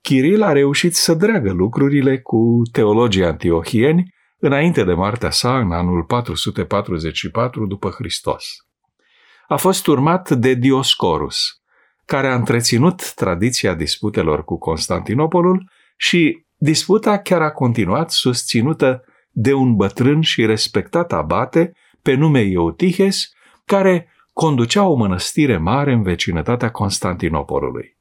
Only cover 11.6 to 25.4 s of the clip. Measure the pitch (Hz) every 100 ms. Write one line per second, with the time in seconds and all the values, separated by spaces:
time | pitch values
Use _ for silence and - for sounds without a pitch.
11.6 | _ _ _ _ - 139 135 127 117 120
12.6 | 117 117 160 180 - - 98 87 113 120
13.6 | 101 82 82 - 107 - 80 76 78 85
14.6 | - 80 - 92 95 113 160 175 175 190
15.6 | 185 _ _ _ - 180 156 - _ _
16.6 | 143 156 - 208 214 247 - 180 156 -
17.6 | 127 117 90 117 165 - 131 123 - 117
18.6 | 127 160 135 127 _ _ _ - 113 139
19.6 | 127 110 98 - 127 147 160 - 113 110
20.6 | - 104 - 170 170 82 80 87 127 160
21.6 | 170 _ _ _ - 135 156 139 104 90
22.6 | 85 80 185 175 196 190 - _ _ _
23.6 | - 196 190 180 170 _ _ - 160 135
24.6 | 117 208 196 143 104 90 - -